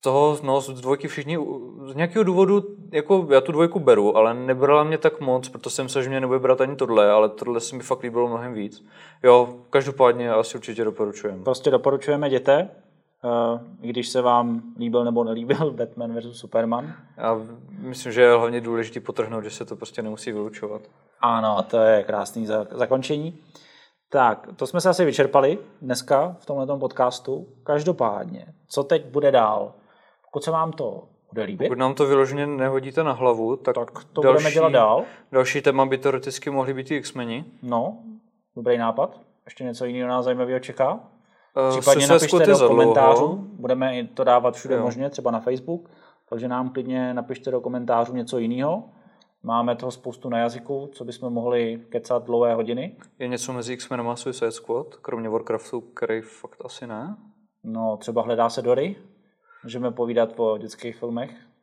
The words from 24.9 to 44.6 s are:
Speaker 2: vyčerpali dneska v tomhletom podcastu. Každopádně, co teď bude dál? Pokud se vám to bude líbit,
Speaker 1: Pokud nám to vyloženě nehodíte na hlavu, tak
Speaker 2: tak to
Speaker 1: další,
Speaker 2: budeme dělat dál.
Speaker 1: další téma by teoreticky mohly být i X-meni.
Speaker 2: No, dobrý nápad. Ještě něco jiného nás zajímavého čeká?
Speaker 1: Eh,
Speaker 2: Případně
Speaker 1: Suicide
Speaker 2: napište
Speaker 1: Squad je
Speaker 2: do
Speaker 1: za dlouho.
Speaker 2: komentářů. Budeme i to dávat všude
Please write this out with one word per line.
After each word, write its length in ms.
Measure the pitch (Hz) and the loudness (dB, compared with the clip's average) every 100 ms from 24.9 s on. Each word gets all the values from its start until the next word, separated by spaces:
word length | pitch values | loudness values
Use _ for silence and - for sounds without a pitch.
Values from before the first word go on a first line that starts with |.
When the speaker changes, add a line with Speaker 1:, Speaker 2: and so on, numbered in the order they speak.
| 180 170 | 4 2
Speaker 2:
vyčerpali 520 | 131 135 139 135 190 - _ | 2 4 4 4 0 -8 _
dneska 540 | 131 123 - 139 165 175 | -6 -6 0 0 0 -6
v 60 | - | -8
tomhletom 340 | 139 135 139 | -6 -4 -4
podcastu. 680 | 127 - 127 - - 135 - - | -6 0 -2 -2 -8 -8 -10 -18
Každopádně, 800 | - 147 151 175 117 101 - - - - _ | -2 -2 0 0 -2 -2 -8 -12 -18 -20 _
co 140 | - | -6
teď 220 | 139 160 135 | 0 0 0
bude 260 | 131 147 | 0 4
dál? 420 | 131 110 107 101 - _ _ _ _ _ | 4 4 0 -4 -12 _ _ _ _ _
Pokud 120 | 143 | -10
se 80 | - | -4
vám 200 | 160 160 | -2 -4
to 320 | 156 127 98 - _ _ | -4 -8 -8 -18 _ _
bude 100 | 113 | -8
líbit, 240 | 101 98 131 | -8 -4 -4
Speaker 1:
Pokud 100 | 123 | 0
nám 160 | 131 | -2
to 120 | 135 143 | 0 2
vyloženě 420 | 139 135 143 143 | 4 2 -2 -6
nehodíte 560 | 143 131 135 131 131 | -4 -2 -2 -4 -4
na 80 | 156 | -2
hlavu, 440 | 120 127 113 113 131 | 0 0 0 -2 -2
tak 200 | - 123 | -2 -4
Speaker 2:
tak 280 | 117 - | -6 -12
to 180 | - - | -10 2
Speaker 1:
další, 160 | 131 139 | 4 4
Speaker 2:
budeme 140 | 151 | 4
dělat 180 | 151 160 | 2 4
dál. 320 | 135 107 120 226 - _ | 6 4 4 -2 -14 _
Speaker 1:
další 300 | 131 127 147 | 0 0 2
téma 240 | 139 135 135 | 0 2 2
by 120 | 131 | 2
teoreticky 520 | 139 135 135 131 - | 0 -2 -6 -8 -6
mohly 240 | 139 131 | -4 -4
být 180 | 131 131 | -6 -6
i 40 | 151 | -6
X-meni. 500 | - 131 117 113 160 - | -6 -10 -8 -8 -10 -14
Speaker 2:
No, 340 | 123 120 139 220 - - _ _ _ - | -4 -2 -2 -8 -16 -20 _ _ _ -8
dobrý 220 | 120 120 | 0 0
nápad. 420 | 113 113 165 - _ _ - | 0 0 -4 -4 _ _ -20
Ještě 180 | - | -12
něco 220 | 127 117 127 | -12 -8 -8
jiného 240 | 123 123 | -6 -2
nás 160 | 123 123 | -2 0
zajímavého 340 | 123 127 127 | -2 -2 -4
čeká? 400 | 127 - 135 214 - _ _ _ _ - | -6 -2 -2 -2 -10 _ _ _ _ -2
Speaker 1:
Eh, 140 | 131 | 0
Speaker 2:
Případně 360 | 131 127 139 139 | 2 4 4 6
Speaker 1:
Suicide 60 | |
Speaker 2:
napište 140 | 170 156 | 6 6
Speaker 1:
Squad 140 | 180 | 4
je 60 | 160 | 6
Speaker 2:
do 80 | - | 6
Speaker 1:
za 120 | 123 | 6
dlouho. 140 | 117 | 6
Speaker 2:
komentářů. 680 | 117 113 135 120 147 190 196 - | 6 6 6 6 2 -2 -10 -12
Budeme 380 | 123 127 131 123 | -4 -2 0 -4
i 80 | 117 | -8
to 160 | - | -2
dávat 320 | 131 123 123 | 4 4 4
všude 200 | 120 | -4